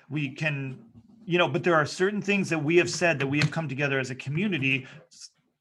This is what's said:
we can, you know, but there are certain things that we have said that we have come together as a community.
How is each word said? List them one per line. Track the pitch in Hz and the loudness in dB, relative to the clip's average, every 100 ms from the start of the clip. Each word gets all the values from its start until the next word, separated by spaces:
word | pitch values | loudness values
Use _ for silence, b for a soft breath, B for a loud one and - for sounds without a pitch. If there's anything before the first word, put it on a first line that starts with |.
| - | -10
we | 147 139 | -6 -6
can, | - 160 139 135 131 - - - _ | -4 -4 -4 -6 -10 -18 -20 -20 _
you | - 170 | -2 2
know, | 160 | 2
but | 156 | 2
there | 180 160 | 4 4
are | 143 | 2
certain | - 185 208 | 0 0 0
things | 196 202 143 | 0 0 0
that | 160 | 0
we | 143 175 | 2 4
have | 165 | 2
said | - 175 147 | 2 0 2
that | 135 | 0
we | 147 | 2
have | 147 | 0
come | 170 160 | 0 -6
together | 135 143 135 | -2 -2 0
as | 120 | -2
a | |
community. | 123 - 151 214 160 131 131 127 B B - - _ _ _ | -6 -6 -2 -2 0 0 -2 -4 B B -20 -20 _ _ _